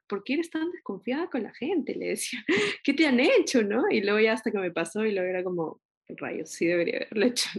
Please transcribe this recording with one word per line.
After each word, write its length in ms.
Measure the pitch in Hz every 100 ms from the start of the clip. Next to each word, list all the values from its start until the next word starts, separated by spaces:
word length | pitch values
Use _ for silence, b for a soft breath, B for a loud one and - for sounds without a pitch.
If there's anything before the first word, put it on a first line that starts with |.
| _
¿por 160 | 202
qué 100 | 202
eres 160 | 285 330
tan 200 | 320 330
desconfiada 580 | 359 - 190 - 269 339
con 140 | 262
la 100 | 208
gente?", 400 | - 277 370 220 -
le 120 | 175
decía, 340 | 202 - 240 -
<laughs> 320 | 392 415 -
"¿qué 100 | -
te 120 | - 311
han 140 | 240
hecho, 420 | 302 523 - 254
no?". 280 | 202 220 392
Y 100 | 226
luego 180 | 196 214
ya 120 | 220
hasta 160 | 240 233
que 60 | 196
me 120 | 180
pasó 340 | 170 165 208
y 80 | 220
luego 160 | 196 180
era 160 | 185
como, 360 | 185 180 160 - _ _ _
"Rayos, 420 | 143 135 - -
sí 160 | - 170
debería 320 | 175 170 -
haberlo 280 | - 214 247
<laughs> 0 |
hecho", 220 | 247 -